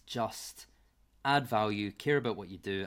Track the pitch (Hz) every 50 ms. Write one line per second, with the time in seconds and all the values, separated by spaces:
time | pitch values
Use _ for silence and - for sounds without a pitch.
0 | - - - 123 113 104 - - - - - - - - _ _ _ _ _ _
1 | _ _ _ _ - 139 139 143 135 113 117 107 107 107 104 101 104 101 - -
2 | - 147 147 143 131 120 107 - 98 87 95 87 - 101 98 95 98